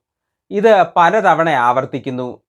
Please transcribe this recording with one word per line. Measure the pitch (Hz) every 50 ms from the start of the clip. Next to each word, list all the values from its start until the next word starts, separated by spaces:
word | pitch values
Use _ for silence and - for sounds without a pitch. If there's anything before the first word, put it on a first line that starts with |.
| _ _ _ _ _ _ _ _ _ _
ഇത് | 190 202 202 226 214 190 170 - -
പലതവണ | 180 170 170 190 220 196 190 165 151 165 165
ആവർത്തിക്കുന്നു. | 151 131 120 123 123 131 127 117 - 135 110 135 127 127 127 123 - - _